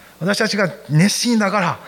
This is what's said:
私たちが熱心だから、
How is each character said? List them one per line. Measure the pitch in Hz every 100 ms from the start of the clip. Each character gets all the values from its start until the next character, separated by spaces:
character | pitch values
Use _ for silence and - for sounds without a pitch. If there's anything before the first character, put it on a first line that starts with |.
| - -
私 | 175 196
た | 220
ち | 208
が | 185 - -
熱 | 151 196
心 | - 240 226
だ | 196
か | 202
ら、 | 170 117